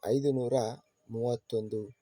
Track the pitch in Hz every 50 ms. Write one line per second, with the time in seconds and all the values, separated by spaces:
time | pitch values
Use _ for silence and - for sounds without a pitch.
0 | - 92 117 139 139 143 135 131 123 120 123 131 113 107 120 139 _ _ _ _
1 | _ _ 113 113 117 120 120 113 _ _ - 113 107 107 107 107 107 101 120 _